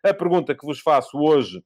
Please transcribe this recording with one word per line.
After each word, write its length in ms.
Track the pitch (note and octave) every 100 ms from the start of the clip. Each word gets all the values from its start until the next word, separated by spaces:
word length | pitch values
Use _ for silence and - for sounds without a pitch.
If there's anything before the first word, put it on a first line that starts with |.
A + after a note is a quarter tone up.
a 120 | G3
pergunta 400 | G3 F3 F3 D3
que 100 | C#3
vos 160 | D3 C#3
faço 380 | - C#3+ - C#3+
hoje 440 | D3+ D3 G#2 F2+